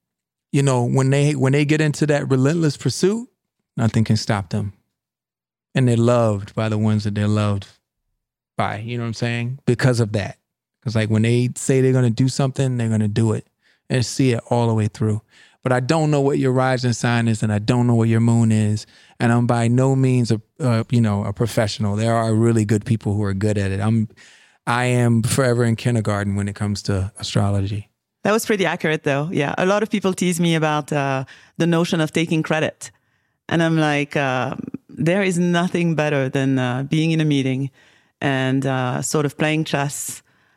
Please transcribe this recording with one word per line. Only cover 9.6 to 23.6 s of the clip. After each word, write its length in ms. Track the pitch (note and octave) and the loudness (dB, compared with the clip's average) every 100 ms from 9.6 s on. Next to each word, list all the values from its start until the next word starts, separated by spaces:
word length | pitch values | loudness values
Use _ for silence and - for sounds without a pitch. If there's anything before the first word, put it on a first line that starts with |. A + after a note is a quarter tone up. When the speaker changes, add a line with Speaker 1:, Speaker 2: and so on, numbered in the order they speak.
Speaker 1:
Because 360 | - A#2+ C3 A#2+ | -2 0 2 2
of 100 | G#2+ | 0
that. 240 | G#2+ F#2 - _ _ _ _ | -2 -6 -10 _ _ _ _
'Cause, 140 | A#2 A2 | -6 -2
like, 120 | G#2+ | 0
when 140 | G#2+ | 2
they 280 | A2+ A#2+ B2 | 2 2 0
say 260 | - - C3+ | -4 0 2
they're 120 | C3 | 2
gonna 180 | C3 B2 | 2 2
do 180 | A2 C3 | 2 0
something, 500 | - C#3 C3 C3+ B2 | 0 -2 -2 -2 -2
they're 100 | A2+ | 0
gonna 180 | A2 G#2+ | 0 0
do 260 | G#2 A2 | 0 0
it 140 | A2 - _ _ _ _ | 0 -6 _ _ _ _
and 160 | C3 | -2
see 280 | A#2 - C3 | -2 0 2
it 80 | A2+ - | 2 0
all 160 | A#2+ A#2 | 0 2
the 80 | |
way 140 | A2 G#2 | 0 0
through. 340 | - A2 A2 - _ - _ | -2 -2 -2 -6 _ -20 _
But 80 | B2+ | -2
I 80 | B2+ | 0
don't 320 | B2+ D#3+ D3+ | 2 2 2
know 100 | D3 | 2
what 200 | C#3 D3 | 2 2
your 100 | C3+ | 2
rising 420 | B2+ C3 B2+ B2 | 2 2 0 0
sign 340 | A2+ A#2+ A#2+ A#2 | 0 0 2 2
is, 160 | A2 | 0
and 80 | A2 | 0
I 80 | G#2 | 0
don't 260 | G#2+ B2 A#2+ | 0 2 4
know 80 | |
what 140 | A#2 A2+ | 4 4
your 100 | A2+ | 2
moon 300 | A#2 A#2 A2+ | 4 4 4
is. 360 | G#2+ G#2+ G#2 - - - _ | 4 2 -2 -6 -18 -20 _
And 120 | A#2+ | 2
I'm 140 | A#2+ A#2+ | 2 2
by 220 | A#2+ A#2 | 2 2
no 260 | B2 C3 | 2 2
means 380 | C3+ C3 B2+ A#2 | 2 2 2 2
a, 80 | A2 - - | -2 -4 -6
uh, 240 | C3 A2+ - | -2 0 0
you 100 | B2 | 0
know, 220 | A2+ G2+ | 2 0
a 80 | G#2 | -4
professional. 600 | G2+ A#2 - G#2+ - G#2 | -4 -2 0 -2 -2 -4
There 200 | G#2 A2+ A2+ | 0 0 0
are 180 | A2+ | 0
really 300 | A2 A2+ A2+ | 2 2 2
good 200 | G#2 A2 | 2 0
people 300 | - A2+ A2 | 0 -2 0
who 80 | G2+ | -2
are 120 | G#2 | -2
good 220 | G2 G#2+ | -2 -2
at 140 | G#2 | -2